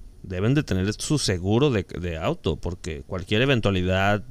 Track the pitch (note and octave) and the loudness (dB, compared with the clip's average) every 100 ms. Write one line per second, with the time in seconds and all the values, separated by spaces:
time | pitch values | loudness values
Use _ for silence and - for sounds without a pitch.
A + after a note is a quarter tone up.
0 | - - G2 F#2 G#2+ C#3+ - F#2+ F#2+ G#2+ | -16 -16 -10 -2 2 2 2 0 0 -2
1 | - D3+ - F#2 F#2 A2+ D3 G#2+ - - | -2 0 0 0 2 4 4 2 -2 -6
2 | F2 D#2+ G2+ E3 - D2 F2 F2+ D#2 D2 | -6 -4 -4 -2 -2 -2 -4 -6 -8 -10
3 | - F#2 E2+ G#2 C3+ B2+ G2+ F#2+ F#2 F#2 | -8 -8 0 2 4 2 2 2 2 2
4 | G2 G#2 - | 2 2 -2